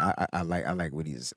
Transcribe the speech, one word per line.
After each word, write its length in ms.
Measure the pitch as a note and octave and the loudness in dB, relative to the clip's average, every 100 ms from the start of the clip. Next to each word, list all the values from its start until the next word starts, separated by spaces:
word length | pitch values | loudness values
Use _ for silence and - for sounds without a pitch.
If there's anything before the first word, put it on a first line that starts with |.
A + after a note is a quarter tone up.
I, 140 | C6+ - | 4 2
I, 80 | - | 0
I 80 | F2 | 0
like, 220 | E2+ F2 C#2 | 0 0 0
I 60 | |
like 200 | F2+ E2 | 0 0
what 140 | C#2+ D#2 | -2 -4
he's, 280 | B1+ B1+ | -4 -6